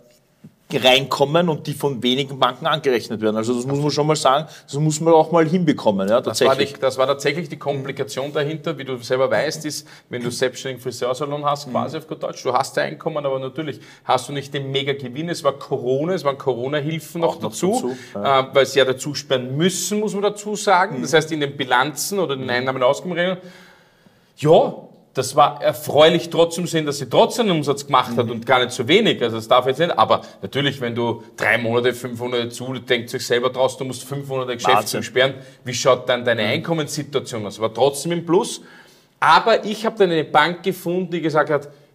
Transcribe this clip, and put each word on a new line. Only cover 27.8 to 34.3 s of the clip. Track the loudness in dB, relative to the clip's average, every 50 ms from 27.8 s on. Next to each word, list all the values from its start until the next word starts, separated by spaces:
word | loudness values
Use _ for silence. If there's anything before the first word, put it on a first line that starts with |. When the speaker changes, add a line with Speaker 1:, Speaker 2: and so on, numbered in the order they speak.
| 0
Speaker 2:
gemacht | 2 2 2 2 2 0
hat | 0 0
Speaker 1:
Mhm. | 0 -2
Speaker 2:
und | -4 0
gar | 2 2 2
nicht | 2 0
so | -2 -2 2
wenig. | 4 4 4 4 4 2 0 0
Also | -2 -2
das | -2 0
darf | 2 4 4 4
jetzt | 2 0 0
nicht. | 0 2 2
Aber | 2 4 4 4 2 0 -4 -16 -14 -12
natürlich, | -6 -4 -2 -2 -2 -2 -4
wenn | -4 -4 -2
du | -2 -2 -2 -2 -4 -8 -16 -8
drei | -2 0 2 2
Monate | 2 2 0 0 2 2 0 0
fünfhundert | -2 -6 -10 -8 -8 -6 -4 -2 -2 -4 -4 -6
zu, | -10 -10 -8 -8
denkt | -6 -2 0 0 0 -2 -4
sich | -8 -6 -2
selber | 0 0 2 0 0
draus, | 0 2 0 0 0
du | -4 -8
musst | -8 -8 -10 -10
fünfhundert | -10 -10 -8 -8 -6